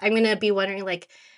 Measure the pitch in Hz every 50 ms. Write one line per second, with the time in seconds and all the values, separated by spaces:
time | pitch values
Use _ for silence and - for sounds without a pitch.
0 | 196 214 220 226 226 220 214 - 214 208 202 196 190 196 196 196 196 190 175 175
1 | - - - - - - -